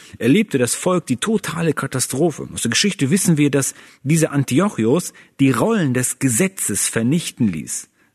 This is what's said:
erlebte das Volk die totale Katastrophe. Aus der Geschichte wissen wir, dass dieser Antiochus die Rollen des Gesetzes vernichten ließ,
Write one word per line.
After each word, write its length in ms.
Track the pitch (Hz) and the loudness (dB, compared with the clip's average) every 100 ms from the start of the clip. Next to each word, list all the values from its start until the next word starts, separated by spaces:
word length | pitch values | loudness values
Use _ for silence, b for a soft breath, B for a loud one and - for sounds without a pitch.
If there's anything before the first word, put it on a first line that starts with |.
| B B | B B
erlebte 400 | 117 170 214 131 | 2 4 4 0
das 180 | 123 | 0
Volk 300 | - 190 180 | 0 0 -2
die 140 | - 117 | 0 -4
totale 560 | - 220 - 160 165 | 0 -2 -2 -2 -2
Katastrophe. 720 | 139 135 131 - 131 170 - 64 | -2 -4 -4 -4 0 -2 -2 -10
Aus 120 | 82 | -6
der 80 | 117 | -2
Geschichte 400 | 117 208 - 131 | 0 0 0 0
wissen 260 | 190 185 151 | 2 2 4
wir, 140 | 143 | 4
dass 240 | 139 131 B B B | 2 -2 B B B
dieser 280 | 131 160 156 | 0 2 2
Antiochus 800 | 143 131 127 202 - 110 160 - B B - | 0 0 0 0 0 0 0 -2 B B 0
die 120 | 139 | 2
Rollen 420 | 127 196 226 147 | 4 2 2 0
des 260 | 123 127 - | 0 -2 -2
Gesetzes 720 | 135 110 190 - - 101 - | -2 0 -2 -2 -6 -4 -2
vernichten 580 | 117 117 165 - - 110 | -2 0 0 -2 -2 -2
ließ, 440 | 80 57 - - _ _ | -2 -8 -12 -12 _ _